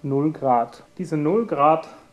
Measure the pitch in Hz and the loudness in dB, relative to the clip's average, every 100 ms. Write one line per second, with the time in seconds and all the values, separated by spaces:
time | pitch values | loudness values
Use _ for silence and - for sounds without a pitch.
0 | 143 139 151 156 135 120 117 - - _ | -2 -2 -2 -2 0 2 0 -8 -20 _
1 | 180 156 147 202 226 143 147 160 - - | -6 -2 0 -2 -2 2 4 2 -2 -18
2 | _ | _